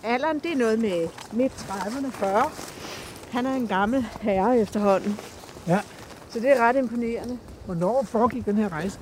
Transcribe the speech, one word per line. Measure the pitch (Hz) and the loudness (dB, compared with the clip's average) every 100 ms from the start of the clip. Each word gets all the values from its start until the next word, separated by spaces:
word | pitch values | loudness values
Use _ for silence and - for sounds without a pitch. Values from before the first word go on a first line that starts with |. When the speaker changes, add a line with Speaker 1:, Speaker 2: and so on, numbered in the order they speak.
Speaker 1:
alderen, | 214 247 294 311 | 0 0 0 -2
det | 330 | -2
er | 302 | 2
noget | 233 226 | 2 4
med | 226 175 165 - - | 2 0 -2 -4 -6
midt | 220 254 - - | 0 0 0 -8
trediverne, | 196 196 254 269 | -6 -4 -4 -6
fyrre. | - 196 202 285 - - - - - - - - | -2 0 2 2 -2 -14 -12 -12 -12 -14 -16 -6
Han | 247 254 | -2 -2
er | 269 | -2
en | 233 | 0
gammel | 190 202 262 226 - | 2 2 2 -2 -4
herre | 214 190 196 247 | 0 2 4 4
efterhånden. | 208 220 202 190 190 208 - - - - - | 2 2 4 4 2 -4 -8 -16 -18 -12 2
Speaker 2:
Ja. | 185 - - - - - | 2 2 -14 -18 -18 -10
Speaker 1:
Så | 233 | -2
det | 240 | 4
er | 262 233 | 6 6
ret | 262 | 4
imponerende. | 247 240 233 233 233 247 - - - | 0 -2 -4 -4 -6 -8 -10 -16 -6
Speaker 2:
Hvornår | 175 180 247 226 | 0 2 2 2
foregik | 220 233 233 208 | 2 2 2 0
den | 208 | 2
her | 208 | 2
rejse? | 160 180 - | -2 -6 -8